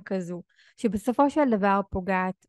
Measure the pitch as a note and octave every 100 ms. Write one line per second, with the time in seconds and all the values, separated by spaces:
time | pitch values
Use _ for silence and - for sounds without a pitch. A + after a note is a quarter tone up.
0 | - F#3+ F3 F3 - _ _ - A#3 G3+
1 | - A#3 C#4+ D#4 C#4 G#3+ G3+ G3 G3 F#3+
2 | F3+ F#3 F#3 F#3